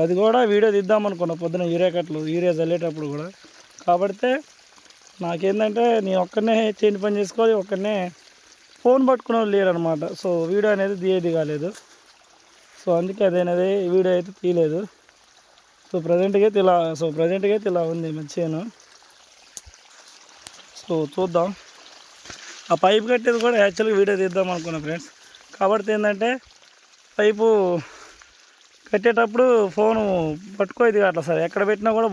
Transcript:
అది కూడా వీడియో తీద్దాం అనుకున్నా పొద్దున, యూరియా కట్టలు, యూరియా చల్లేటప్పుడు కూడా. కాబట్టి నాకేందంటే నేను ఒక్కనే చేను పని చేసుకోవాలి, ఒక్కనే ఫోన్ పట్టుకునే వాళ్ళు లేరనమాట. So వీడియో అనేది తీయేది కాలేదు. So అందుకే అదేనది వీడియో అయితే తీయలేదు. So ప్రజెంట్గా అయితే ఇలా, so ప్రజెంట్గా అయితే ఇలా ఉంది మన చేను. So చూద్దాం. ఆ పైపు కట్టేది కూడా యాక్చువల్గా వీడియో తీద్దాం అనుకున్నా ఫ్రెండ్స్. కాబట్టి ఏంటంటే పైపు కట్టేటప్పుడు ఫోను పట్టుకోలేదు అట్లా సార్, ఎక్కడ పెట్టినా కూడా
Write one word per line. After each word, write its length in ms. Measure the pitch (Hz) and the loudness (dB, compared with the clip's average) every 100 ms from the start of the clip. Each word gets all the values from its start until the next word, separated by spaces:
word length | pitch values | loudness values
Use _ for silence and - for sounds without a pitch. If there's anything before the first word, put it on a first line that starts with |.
అది 100 | 165 180 | 2 2
కూడా 200 | 220 247 226 | 2 4 4
వీడియో 180 | 208 220 202 | 4 4 2
తీద్దాం 300 | 190 214 202 | 2 0 0
అనుకున్నా 260 | 175 175 165 | -4 -4 -4
పొద్దున, 220 | 170 180 175 | -4 -4 -2
యూరియా 160 | 170 180 175 | 0 0 0
కట్టలు, 240 | 170 156 156 | -4 -6 -4
యూరియా 200 | 170 180 160 | -2 0 0
చల్లేటప్పుడు 480 | 165 170 170 156 147 | -2 -2 -4 -6 -8
కూడా. 120 | 147 175 - - - - - - | -8 -10 -16 -20 -20 -20 -8 0
కాబట్టి 460 | 175 196 196 247 269 - _ _ _ - - - - 170 | 0 0 -2 -2 -2 -6 _ _ _ -20 -20 -20 -10 -8
నాకేందంటే 600 | 170 190 208 214 214 240 226 190 | -2 -2 0 -2 0 2 2 0
నేను 140 | 185 180 | -2 -2
ఒక్కనే 300 | 220 220 226 220 202 | -2 0 0 0 0
చేను 200 | 214 208 208 | 0 0 -2
పని 140 | 208 | -2
చేసుకోవాలి, 320 | 190 - 226 214 | -4 0 2 2
ఒక్కనే 340 | 190 190 208 208 180 - - _ _ _ _ - | -2 -4 -4 -4 -6 -10 -20 _ _ _ _ -2
ఫోన్ 180 | 240 262 262 | 2 4 4
పట్టుకునే 280 | 247 - 226 | 0 0 0
వాళ్ళు 120 | 214 202 | 2 2
లేరనమాట. 460 | 185 170 165 156 170 185 | 2 0 -2 -2 -6 -6
So 80 | 185 170 165 | -4 -2 0
వీడియో 200 | 202 214 196 | 0 2 0
అనేది 200 | 196 196 | -2 -2
తీయేది 280 | 185 185 175 165 | 0 0 0 -2
కాలేదు. 340 | 151 151 170 214 - - _ _ _ _ _ _ _ - | -2 -4 -8 -10 -20 -20 _ _ _ _ _ _ _ -8
So 60 | - 170 | -2 0
అందుకే 240 | 185 202 196 | 0 0 0
అదేనది 400 | 180 175 175 185 202 175 185 | 2 0 0 0 0 0 2
వీడియో 180 | 180 180 | 2 0
అయితే 140 | 175 - | -2 -6
తీయలేదు. 400 | 180 175 156 165 208 _ _ _ _ _ _ _ _ _ _ | -2 2 2 0 -8 _ _ _ _ _ _ _ _ _ _
So 100 | 180 165 | -6 0
ప్రజెంట్గా 380 | 175 196 202 214 | 2 2 2 2
అయితే 120 | 202 | 4
ఇలా, 140 | 185 175 165 156 | 4 4 2 -2
so 60 | 165 151 | -4 0
ప్రజెంట్గా 360 | 170 190 202 214 | 0 0 0 0
అయితే 100 | 202 | 0
ఇలా 100 | 175 165 | -2 -2
ఉంది 180 | 165 160 156 | -4 -6 -8
మన 100 | 147 - | -8 -6
చేను. 240 | 165 156 220 - - - _ - - _ - - - - - - - - - - - - - - | -4 -4 -8 -14 -20 -20 _ -20 -20 _ -16 -16 -16 -20 -20 -20 -20 -20 -20 -20 -20 -20 -20 -16
So 100 | - 160 147 - | -6 -4 -4 -4
చూద్దాం. 320 | 185 170 180 190 - - - - - - - - - - - | -2 0 -2 -6 -16 -20 -20 -20 -20 -20 -20 -20 -20 -12 -4
ఆ 40 | 165 | 2
పైపు 220 | 190 214 220 | 4 2 2
కట్టేది 280 | 247 240 233 | 0 0 0
కూడా 140 | 233 233 | 2 4
యాక్చువల్గా 320 | 202 175 220 196 | 2 2 0 2
వీడియో 160 | 202 196 | 2 2
తీద్దాం 260 | 190 180 185 | 0 0 -2
అనుకున్నా 260 | 175 165 160 151 | -4 -6 -8 -6
ఫ్రెండ్స్. 220 | 170 - - - - - - | -8 -10 -20 -20 -20 -14 -2
కాబట్టి 320 | 196 214 202 214 | 0 0 0 -2
ఏంటంటే 340 | 208 196 233 262 - _ _ _ _ _ _ - | 0 0 -2 -4 -10 _ _ _ _ _ _ 0
పైపు 280 | 208 214 226 214 180 175 - - - - - _ _ _ _ _ - | 0 4 4 4 2 -2 -6 -16 -20 -20 -20 _ _ _ _ _ -4
కట్టేటప్పుడు 560 | 208 226 226 233 233 254 233 196 208 | 0 2 2 0 2 2 4 2 2
ఫోను 260 | 214 226 202 185 160 156 196 202 | 0 2 0 0 -2 -6 -8 -6
పట్టుకోలేదు 480 | 196 - 233 208 196 | -4 0 2 4 2
అట్లా 140 | 165 156 | 0 -2
సార్, 120 | 160 165 | -2 -2
ఎక్కడ 160 | - 202 | -2 -2
పెట్టినా 220 | 208 220 220 | 0 0 0
కూడా 120 | 226 | 0